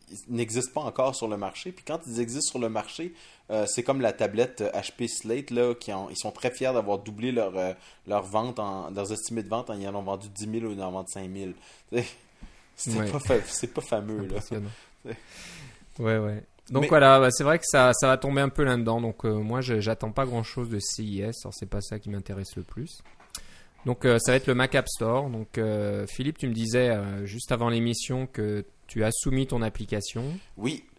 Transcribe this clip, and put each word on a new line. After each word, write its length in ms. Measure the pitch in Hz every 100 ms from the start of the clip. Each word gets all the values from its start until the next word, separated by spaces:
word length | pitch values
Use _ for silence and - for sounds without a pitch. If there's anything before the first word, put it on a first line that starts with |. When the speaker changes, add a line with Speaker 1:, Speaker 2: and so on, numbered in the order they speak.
| -
Speaker 1:
ils 260 | 101 - 117
n'existent 460 | 113 120 120 151
pas 60 | 131
encore 280 | - 135 123
sur 120 | 113
le 100 | 101
marché, 340 | 95 - 185
puis 140 | 180 -
quand 140 | 165 127
ils 120 | 117
existent 300 | 117 135 -
sur 80 | 127
le 100 | 113
marché, 440 | 110 - - 175 - - - -
euh, 140 | 107 101
c'est 160 | -
comme 180 | 120 135
la 120 | 113
tablette, 480 | - 104 104 127 -
euh, 100 | 104
H 220 | 101 - -
P 120 | 117
Slate, 440 | - 107 123 139
là, 240 | 120 123 120
qui 180 | -
en, 160 | 95 98
ils 80 | 92
sont 140 | 107
très 180 | - 127
fiers 240 | - 131
d'avoir 260 | 123 101 98
doublé 320 | 107 104 123
leur, 240 | 120 98 92
euh, 160 | 92 92 - - 92
leur 160 | 101
vente 340 | 95 107 123 113
en, 320 | 101 95 82
leurs 220 | 98 101
estimés 300 | 107 - 113
de 60 | 95
vente, 200 | 113 120
en, 100 | 101
ils 80 | 98
en 80 | 101
ont 60 |
vendu 260 | 98 98 104
dix 180 | 98 107
mille 180 | 113 113
ou 60 |
ils 100 | 98
en 100 | 92
vendent 180 | 92 92
cinq 180 | 98 95
mille. 240 | 98 92 - - - -
<laughs> 100 | 120 120 - - - - - - -
C'est 200 | - 110
Speaker 2:
Ouais. 100 | 104
Speaker 1:
pas 100 | 143
fa-, 220 | - 117 -
c'est 280 | - 117
pas 60 | -
fameux, 380 | - 107 104 107
là. 60 |
Speaker 2:
Impressionnant. 460 | 95 101 - 110 101 113 - _ 113
Speaker 1:
<laughs> 960 | 113 - - - - 135 - - -
Speaker 2:
Ouais, 180 | 113 110
ouais. 260 | 104 104 - _ -
Donc 100 | 135
Speaker 1:
Mais 60 | 147
Speaker 2:
voilà, 300 | 156 135 135
bah, 100 | 127
c'est 140 | - 143
vrai 120 | 165
que 60 | -
ça, 280 | 139 127
ça 140 | 117 135
va 100 | 131
tomber 240 | 139 139
un 80 | 139
peu 140 | -
là-dedans. 360 | 139 120 113 117
Donc, 240 | 117 -
euh, 100 | 113 107
moi, 260 | 107 123
je, 180 | 127 110
j'attends 320 | 107 110 113
pas 140 | 120 131
grand-chose 420 | 120 110 - 120
de 120 | 104
C 240 | - -
I 180 | 107 98
S. 240 | 107 117 -
Alors, 80 |
c'est 160 | - 101
pas 100 | 104
ça 200 | - 107
qui 100 | 104
m'intéresse 460 | 101 98 98 98 -
le 60 |
plus. 380 | - - 165 - - - - - - - - - 123
Donc, 180 | 123
euh, 140 | 131 117
ça 120 | 127
va 40 | 131
être 100 | 135
le 80 | 123
Mac 200 | 131 135
App 140 | -
Store. 400 | - 113 127 139
Donc, 280 | 113 110 113
euh, 480 | 110 107 104 101 98
Philippe, 300 | - 135 160
tu 80 | 131
me 60 |
disais, 360 | 113 110 123 123
euh, 360 | 107 98 98 101
juste 260 | 117 -
avant 160 | 120 117
l'émission 580 | 117 117 117 - 127 131
que 380 | - 107 104 - - -
tu 180 | 110 107
as 60 |
soumis 340 | - 135 131 131
ton 140 | 123
application. 640 | 110 - 107 104 - 113 135 185 - 95
Speaker 1:
Oui, 260 | 120 151 -